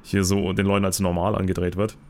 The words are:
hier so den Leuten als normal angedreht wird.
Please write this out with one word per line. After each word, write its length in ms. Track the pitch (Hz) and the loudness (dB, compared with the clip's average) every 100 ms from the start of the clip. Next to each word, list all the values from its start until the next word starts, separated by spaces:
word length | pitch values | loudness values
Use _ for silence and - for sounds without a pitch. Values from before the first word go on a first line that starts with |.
hier 220 | - 98 | 0 0
so 300 | 92 101 90 | 2 2 0
den 120 | 92 | 0
Leuten 200 | 98 101 | 2 2
als 140 | 98 90 | 0 0
normal 360 | 92 87 95 | 0 0 0
angedreht 400 | 104 95 90 90 | 0 -2 -2 -2
wird. 220 | 90 107 - | -2 -4 -6